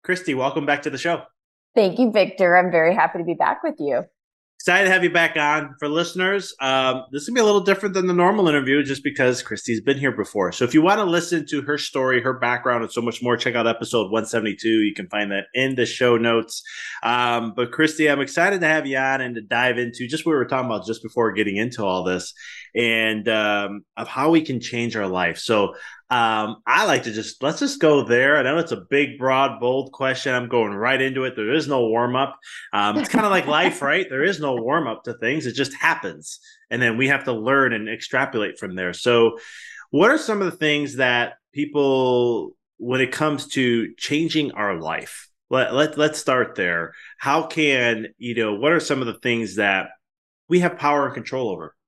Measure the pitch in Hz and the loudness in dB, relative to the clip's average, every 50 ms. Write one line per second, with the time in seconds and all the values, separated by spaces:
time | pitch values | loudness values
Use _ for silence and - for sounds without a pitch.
0 | _ - 180 180 - - 139 131 127 143 139 160 143 143 147 139 - 156 135 131 | _ -2 -4 -2 -2 -4 -2 0 -2 -2 -2 -2 0 0 0 0 -2 -8 -8 -4
1 | - 170 170 135 - - _ _ _ _ _ _ _ _ _ 240 208 185 165 - | -2 -2 -2 -2 -6 -14 _ _ _ _ _ _ _ _ _ 2 2 2 4 2
2 | 254 226 208 214 185 - - - 190 175 175 180 180 180 170 165 160 165 190 220 | 2 4 4 2 2 2 2 2 4 6 6 6 4 4 2 4 4 4 4 4
3 | 156 - - 175 170 170 165 160 151 - - - - 320 - - 151 143 127 123 | 2 0 0 -4 -4 -4 -2 0 0 0 0 0 -4 -6 -4 -4 -4 -2 -2 -2
4 | - _ _ _ _ _ _ _ _ _ _ _ - 180 175 190 196 185 185 185 | -4 _ _ _ _ _ _ _ _ _ _ _ 0 2 4 4 4 4 4 4
5 | 175 170 170 170 170 156 160 160 147 147 151 156 151 139 135 _ 147 147 151 165 | 2 2 4 4 2 2 2 0 2 2 2 0 -2 -6 -10 _ -4 -2 0 -2
6 | 170 170 - 180 185 185 196 196 185 - - - 139 131 135 131 131 131 127 131 | -2 -2 -2 -2 0 0 0 -2 -4 -8 -10 -4 -2 0 2 2 2 2 0 -2
7 | 131 - 135 143 - - 240 254 226 208 208 202 180 196 190 190 208 202 180 190 | -6 -8 -10 -8 -8 -2 0 2 4 6 4 4 4 4 2 2 0 -2 -2 0
8 | 180 185 175 175 180 185 214 214 185 160 147 143 131 131 139 147 139 131 139 139 | 0 2 4 4 4 4 4 4 4 4 4 2 2 2 2 2 2 0 -4 -4
9 | - 139 135 - 131 127 123 120 - - 107 101 - - 117 110 110 139 139 135 | -4 -6 -2 2 2 2 2 0 -6 -10 -10 -8 -4 -4 -4 0 0 0 0 2
10 | 143 135 113 107 98 - - 104 92 87 85 - 127 120 123 156 156 185 208 214 | 0 -2 -2 -2 -6 -4 0 0 0 0 0 -2 -2 4 4 4 6 6 4 4
11 | 208 175 170 175 170 - 175 160 147 - 151 143 131 143 147 143 - - - 139 | 2 2 2 0 0 0 -4 -4 -4 -4 -6 -6 -4 -4 -4 -4 -6 -4 -2 0
12 | 131 131 127 123 117 131 127 123 123 120 123 120 - 131 123 117 113 - - 123 | 2 2 2 2 0 0 -2 0 0 -2 -2 0 0 0 0 0 -2 -2 -4 -2
13 | 117 117 110 - 123 123 120 117 - 127 117 120 113 117 113 - 113 - - 117 | -2 -2 -4 -2 0 0 0 0 0 -2 0 2 2 2 0 0 -4 -2 0 0
14 | 101 95 107 110 107 - - 113 107 107 95 - - 113 113 110 107 104 104 - | 0 2 -2 -2 -2 0 -2 -2 -2 -2 -6 -4 0 2 2 2 2 0 -2 -6
15 | 98 87 - 104 104 101 98 98 - _ - 123 131 135 131 127 117 - - - | -10 -6 -4 -4 -4 -2 -4 -6 -6 _ -2 0 0 0 0 0 -2 -2 0 0
16 | 131 123 120 113 113 117 117 117 113 - - - - - - - - - - - | 2 4 4 4 2 2 2 0 -2 -4 -12 -14 -14 -14 -14 -14 -12 -12 -12 -6
17 | - 117 123 123 123 120 117 117 113 113 98 123 123 120 - - 156 156 156 - | -2 -2 0 2 0 0 0 -2 -4 -6 -4 -4 -4 -4 0 2 2 2 2 2
18 | 156 147 143 139 135 135 - 170 170 190 202 185 170 156 160 156 143 139 135 131 | 2 2 2 2 -2 -4 0 0 2 2 2 0 2 2 2 0 0 -2 -2 -2
19 | 135 135 135 131 127 123 120 113 107 98 120 117 123 127 120 120 123 120 113 - | 0 0 0 -2 -4 -6 -8 -10 -6 -2 0 2 2 2 0 0 -4 -6 -6 -8
20 | 127 120 151 156 - 165 156 139 120 - 135 131 123 120 113 101 90 110 110 - | -8 -6 -6 -4 0 0 2 2 0 0 -2 -2 -2 -2 -4 -4 -4 -6 -8 -8
21 | - 110 - 123 117 110 95 104 107 104 95 101 113 123 120 113 104 98 92 92 | -8 -6 -2 0 0 0 0 0 -2 0 0 -2 -4 -4 -4 -4 -2 -2 -2 0
22 | 85 92 92 90 - - - - - - - - - - _ - 120 117 113 113 | -2 -2 -2 -4 -4 -10 -16 -18 -18 -18 -18 -18 -18 -6 _ 0 2 2 2 2
23 | 113 110 110 107 98 117 110 110 107 104 104 101 101 98 101 104 _ _ _ 113 | 0 0 -2 -2 -2 0 0 0 2 0 0 -2 -2 -6 -8 -12 _ _ _ -12
24 | 113 - - 131 139 160 165 160 156 147 131 117 - - 120 120 120 117 107 110 | -12 -8 -4 0 2 4 4 4 2 2 -6 -6 -6 -6 -4 -4 -4 -4 -2 -4
25 | 101 95 92 90 90 85 82 - - - 113 107 101 95 - - - - - - | -4 -2 0 0 0 0 -2 -4 0 2 2 2 2 0 -2 -12 -18 -20 -20 -20
26 | _ _ 127 123 117 113 110 107 107 107 117 - _ 120 127 175 220 190 147 123 | _ _ 0 2 2 2 2 0 -2 -4 -6 -6 _ 2 2 2 4 2 2 0
27 | - 117 104 110 104 - - _ 131 143 175 - 285 277 - - - 156 147 139 | 0 -4 -6 -6 -8 -8 -8 _ -4 -4 -2 -2 -4 -4 -2 2 4 4 4 4
28 | 120 104 120 120 131 139 147 151 127 127 147 170 170 170 117 95 87 _ 135 143 | 4 4 2 4 4 4 4 4 2 2 0 0 -2 -4 -6 -8 -4 _ 0 0
29 | 147 123 120 - 127 131 131 131 139 131 117 107 120 123 127 135 131 135 - - | 0 0 -4 -4 0 2 4 4 2 2 0 -2 -2 0 0 0 -4 -6 -6 -4
30 | 139 131 127 127 - 139 127 123 123 117 123 120 110 104 101 98 110 123 135 131 | -2 -2 -2 -2 -2 -2 -2 -2 -2 0 0 0 0 0 -2 -2 0 0 0 0
31 | 131 135 131 131 131 127 113 113 107 107 139 160 143 139 143 127 120 110 110 117 | 0 -2 -2 -2 -4 -4 -4 -4 -2 0 0 0 0 0 0 0 2 2 2 2
32 | 120 123 127 131 139 135 - - - - - - - - - 101 - 208 208 302 | 0 0 0 0 -2 -2 -4 -16 -20 -18 -18 -18 -10 -4 -2 0 0 2 0 0
33 | 254 - - 240 214 208 196 180 151 143 151 156 175 185 - - 143 139 151 185 | -2 0 0 0 2 2 2 2 2 2 0 2 2 0 0 -2 -2 0 0 0
34 | 185 - 135 135 151 190 196 151 151 139 127 120 113 123 147 170 151 120 110 - | -2 -4 -2 0 0 0 0 -2 -2 -2 -2 -2 0 0 0 0 0 -2 -6 -8
35 | _ 120 113 - 110 117 139 160 135 123 113 135 135 139 - - - 165 160 - | _ -12 -10 -4 -2 -2 -2 -2 -4 -4 -2 -2 -4 -4 -4 -2 0 0 0 0
36 | - 92 80 - - - - - _ - - _ _ _ 110 120 127 117 110 117 | -6 -10 -10 -10 -16 -18 -18 -18 _ -20 -20 _ _ _ -2 0 0 0 2 2
37 | 131 131 143 135 135 135 120 110 107 127 135 139 135 127 113 107 107 107 113 110 | 2 2 0 0 0 -4 -4 -2 0 2 2 4 4 2 0 -2 -6 -8 -8 -10
38 | - - - 127 135 135 127 113 104 90 - - - 95 90 92 92 90 87 - | -8 -4 -2 -2 -2 0 -2 -4 -4 -4 -6 -10 -12 -10 -8 -6 -6 -6 -6 -2
39 | - 123 120 117 117 113 113 - - - - - - - - - - _ - 143 | 0 2 4 6 4 4 2 -2 -16 -18 -20 -20 -20 -20 -20 -20 -12 _ 2 4
40 | 185 233 294 311 - - 214 202 196 175 - - 156 151 147 147 147 131 117 123 | 4 6 4 2 0 -2 -2 -2 -2 -4 -2 -2 0 0 2 0 -2 -4 -2 0
41 | 131 123 123 120 120 117 - _ _ _ _ 143 147 147 147 147 139 139 135 131 | 0 2 2 2 0 -2 -6 _ _ _ _ -6 -6 -2 0 2 2 4 4 4
42 | 127 127 123 123 120 120 117 104 76 - - _ _ _ _ _ 113 123 127 131 | 4 4 4 4 2 2 0 -2 -4 -8 -14 _ _ _ _ _ -6 -4 0 0
43 | 131 123 - - 156 156 151 131 - - - 135 127 123 117 117 110 - - - | 0 0 0 -2 0 0 0 -4 -8 -6 -2 0 2 2 2 0 -2 -4 -8 -10
44 | - - - 151 170 156 160 156 147 127 - - 104 101 92 82 80 78 80 - | -6 -4 -2 -2 -2 0 0 -2 -2 -2 -4 -4 -2 -2 -2 -4 -4 -6 -6 -6
45 | - - - - - _ _ _ _ _ 120 131 123 - 120 135 151 156 - 147 | -8 -12 -18 -20 -20 _ _ _ _ _ 0 0 0 2 2 2 2 2 2 0
46 | 151 151 151 - - - 131 127 117 - - - 92 87 85 85 82 82 - - | 0 0 0 -2 0 0 2 2 0 -2 -2 -2 -2 0 0 -2 -4 -6 -12 -20
47 | - - - - - 139 143 160 156 160 - 160 156 147 135 127 120 120 113 110 | -20 -20 -18 -6 -2 0 0 0 0 -2 -2 0 2 2 2 2 2 2 0 -2
48 | 110 - _ _ 117 120 117 117 110 107 104 101 123 151 175 160 - - 147 131 | -6 -12 _ _ -8 -4 -2 -2 0 -2 -2 0 2 2 2 2 0 -2 -2 -2
49 | 127 117 101 - - 123 117 117 113 98 95 104 104 98 98 95 90 - - _ | -2 -6 -6 -4 -2 -2 -2 0 -2 -4 -2 0 2 2 2 0 -2 -6 -14 _
50 | _ _ _ _ _ _ _ _ _ _ 170 180 180 170 175 - 143 147 147 143 | _ _ _ _ _ _ _ _ _ _ 2 2 2 2 -2 0 0 2 2 2
51 | 139 127 131 131 110 - 135 131 127 107 92 80 80 76 _ _ _ | 0 -2 -4 -8 -10 -6 -6 -4 -4 -4 -6 -6 -10 -16 _ _ _